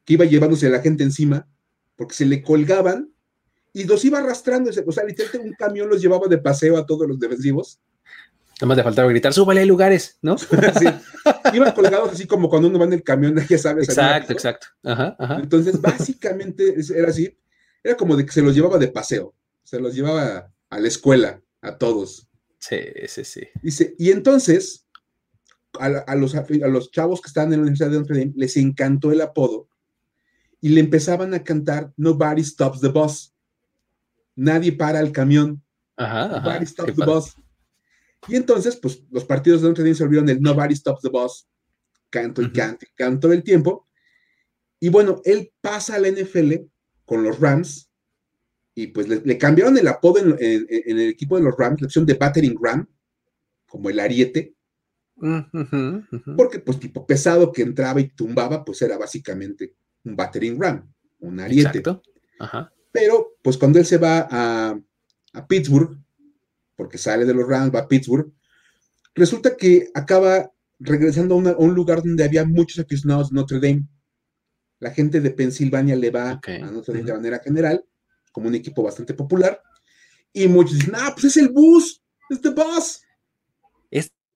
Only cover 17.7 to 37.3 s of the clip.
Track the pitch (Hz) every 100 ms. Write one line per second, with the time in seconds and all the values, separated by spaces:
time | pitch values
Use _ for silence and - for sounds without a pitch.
17.7 | _ 233 240 185 139 139 156 143 139 175
18.7 | 185 127 113 - 110 90 _ _ _ _
19.7 | 123 123 131 147 156 131 92 - _ _
20.7 | 107 113 - 139 131 107 - _ _ 107
21.7 | - 120 110 95 - _ _ _ _ -
22.7 | 110 - - - - - - - - 160
23.7 | 143 165 - 175 196 269 269 220 160 -
24.7 | - _ _ _ _ _ _ _ _ _
25.7 | - 135 139 - 139 135 151 143 147 139
26.7 | 131 127 - 165 175 - 165 156 151 151
27.7 | 143 147 151 147 139 135 135 131 143 135
28.7 | 135 135 139 151 156 156 - 127 110 -
29.7 | _ _ _ _ _ _ _ _ _ 151
30.7 | 160 156 156 165 175 185 180 - 151 147
31.7 | 147 143 - 160 151 151 151 151 - 135
32.7 | - 135 143 - - - _ _ _ _
33.7 | _ _ _ _ _ _ - 139 160 170
34.7 | 143 151 156 151 139 131 151 147 147 -
35.7 | _ _ - 113 113 190 175 - 139 165
36.7 | - 170 151 147 160 147